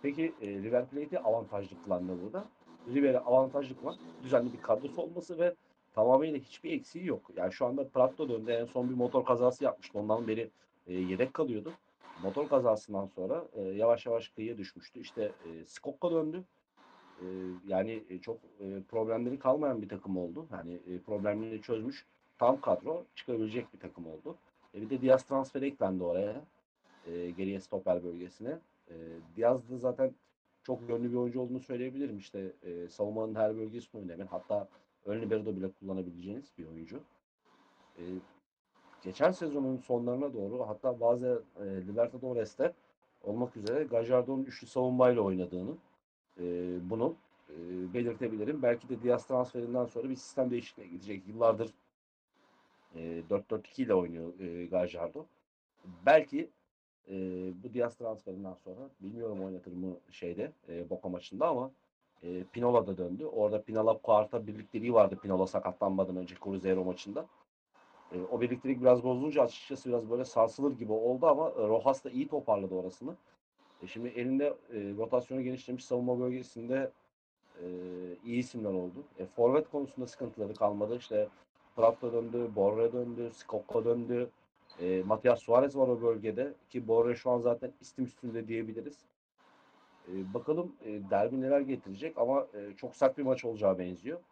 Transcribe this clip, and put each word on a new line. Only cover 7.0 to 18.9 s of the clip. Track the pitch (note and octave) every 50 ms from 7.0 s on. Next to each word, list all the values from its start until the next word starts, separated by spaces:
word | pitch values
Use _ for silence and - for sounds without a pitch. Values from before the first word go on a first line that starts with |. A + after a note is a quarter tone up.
| F#3
yok. | E3+ A#2+ - _ - -
Yani | F2 F2 F#2+
şu | - - C3
anda | A#2+ C3 C#3 C3+ -
Pratto | _ C3 B2+ C3 - - D#3 C3
döndü. | A#2+ A2 A2 A#2+
En | A#2 A#2 A#2+
son | A#2 - B2+ B2 B2
bir | B2+
motor | B2 B2 A#2+ - C3 B2
kazası | C3 B2 A#2 B2 B2+ B2 - C#3+
yapmıştı. | B2+ - - - - - G#2
Ondan | G#2 G#2+ A2 A#2 A#2+ A2
beri, | A2 A2 A2+ A2 _ _ _ _ _ _ _
e, | F2+ F2+
yedek | F#2 F#2 F#2 F#2+ F#2 B2+ C3 -
kalıyordu. | - D#3 C3 A#2 G#2 - D#3+ - _ _ _ _ _ - - - -
Motor | - G2 - C#3 D3+ C#3+
kazasından | C#3+ C3+ A#2+ A#2 G#2+ - - - G#2 F#2+ G2
sonra, | G2 _ - F2+ F#2 C#3 E3+ D#3+ -
e, | - G#2+
yavaş | G2 F#2+ F#2+ G2+ A2 A#2 A#2 A#2 -
yavaş | B2 A#2 A#2 A2+ -
kıyıya | _ - A2 A2+ A#2 G#2
düşmüştü. | F#2+ F#2+ _ F2 - - _ F2+
İşte, | E2 - - A#2
e, | G#2+ G#2 - - - E2 E2 E2 E2
Skokka | - - - - C#3 C#3 _ - F3
döndü. | E3 D#3+ D#3+ D#3 D#3+ F#3 F#3 _ _ _ _ _ _ _ - - - - - - - -
E, | F2+ F#2 F#2 F#2 F#2 F#2 F2+ F2+ F2
yani, | G2 F#2+ F#2 G2 A2 A2+ A2 - -
e, | F#2 F2
çok, | - A2+ A2+ - _ - - -
e, | G2+ G2 G2 G2 F#2+
problemleri | _